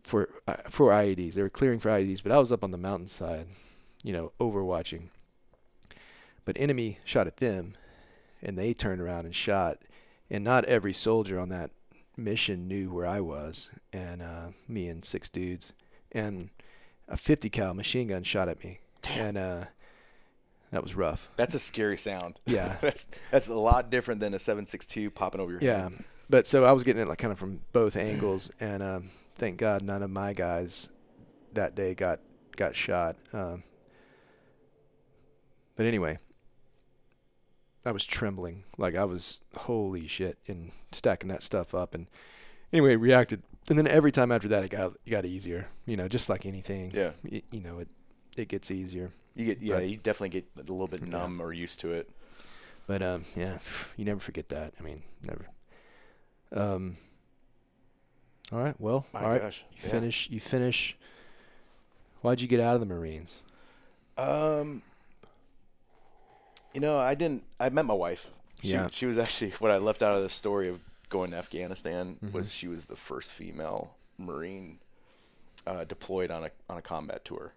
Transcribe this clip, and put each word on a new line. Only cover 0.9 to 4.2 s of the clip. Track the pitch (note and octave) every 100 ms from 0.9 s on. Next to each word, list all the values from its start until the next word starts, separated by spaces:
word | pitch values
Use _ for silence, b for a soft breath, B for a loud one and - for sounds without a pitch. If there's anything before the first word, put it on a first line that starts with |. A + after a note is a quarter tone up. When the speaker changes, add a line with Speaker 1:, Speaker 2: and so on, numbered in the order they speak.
Speaker 1:
I | G#2 G2+
E | F#2
Ds. | F2
They | G2
were | G2
clearing | - C3+ A#2
for | A2
I | G#2
E | G2
Ds, | F#2+
but | G2+
I | C#3
was | B2
up | A2+
on | G2
the | F2+
mountainside, | F#2+ F#2+ F2+ - E2+ D#2+ F2 F#2 B B B B
you | -
know, | F2